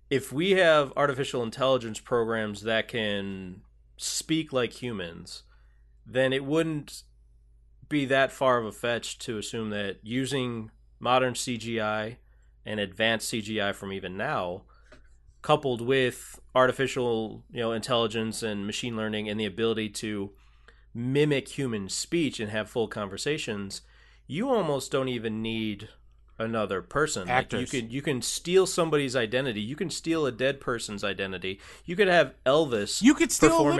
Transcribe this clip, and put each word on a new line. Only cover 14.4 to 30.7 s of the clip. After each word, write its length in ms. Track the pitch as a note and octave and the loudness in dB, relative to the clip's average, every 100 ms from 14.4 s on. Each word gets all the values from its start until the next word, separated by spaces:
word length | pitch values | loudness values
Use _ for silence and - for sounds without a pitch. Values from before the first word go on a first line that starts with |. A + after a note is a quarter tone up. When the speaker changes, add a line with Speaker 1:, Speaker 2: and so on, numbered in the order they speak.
| F2+ F#2+ - - - - - - - - | -4 -6 -12 -20 -20 -20 -20 -20 -20 -6
Speaker 1:
coupled 400 | - D3 C#3 A#2 | 2 2 2 -2
with 580 | A#2+ C3+ B2+ - - - - | 2 2 2 -2 -12 -20 0
artificial, 880 | B2+ B2+ B2 B2+ C3+ A#2+ A2+ A2 A2 - | 4 6 4 0 0 0 0 -2 -8 -12
you 100 | A#2+ | -4
know, 120 | A2+ | -2
intelligence 680 | A2+ G#2+ A#2+ A2+ A2 A2 G#2+ | -2 0 2 2 0 -4 -4
and 240 | A2+ G2+ G2+ | -4 -4 -4
machine 300 | G#2 B2 A2+ | -6 -4 -4
learning 340 | G#2+ G#2+ G#2+ | -4 -4 -2
and 100 | G#2 | -2
the 60 | G#2+ | -2
ability 420 | F#2+ A2+ A2 G#2+ | 0 0 0 -4
to 420 | - A2 G#2 G2 - _ _ - - - | -4 -4 -4 -6 -10 _ _ -20 -20 -14
mimic 540 | A#2 B2 C#3 D3+ C#3 - | -6 0 4 4 2 -2
human 400 | - C3+ A2 F#2+ | -4 -4 -4 -4
speech 500 | - - E3+ C#3 - | -6 -2 0 0 -2
and 120 | G#2+ | -4
have 180 | G#2+ G#2 | -4 -2
full 180 | B2 G#2 | -2 -2
conversations, 920 | A#2 G2+ G2 D3 D3+ - G#2 G2 - - - - - - | -4 -6 -4 -4 -2 -4 -6 -6 -10 -16 -20 -20 -20 -8
you 240 | C#3+ C4+ | -4 0
almost 420 | A#3 D#3+ C#3 - | 2 2 -2 0
don't 160 | C#3 C3 | -2 0
even 320 | B2 A2+ A2 | -2 -4 -4
need 480 | A2+ A2+ A2 G2+ G#2+ - - - - - | -4 -2 -4 -6 -12 -18 -20 -20 -14 -6
another 440 | A2+ A2+ G2+ F#2+ | -4 -2 0 -2
person. 400 | F2 C3+ D3+ G#2+ F#2 | -2 -2 0 -2 0
Like, 240 | B2 - | 0 0
you 60 | G#2+ | -4
Speaker 2:
Actors. 100 | F#2+ | -4
Speaker 1:
can, 200 | C3+ A2+ | -4 -4
you 120 | C3 | -4
can 180 | D#3 B2+ | -4 -2
steal 460 | - - E3+ F#3 F#3 | -4 -4 4 4 4
somebody's 480 | - E3 D3+ C#3 | 2 0 0 0
identity. 460 | B2+ A2 B2 C#3 G#2+ | 0 0 0 0 -2
You 160 | G#2+ C#3+ | -4 -4
can 140 | E3+ | -6
steal 360 | - E3 E3 C#3+ | -4 -2 0 0
a 60 | |
dead 280 | A2 C3 C3+ | 0 -2 -2
person's 440 | - | -4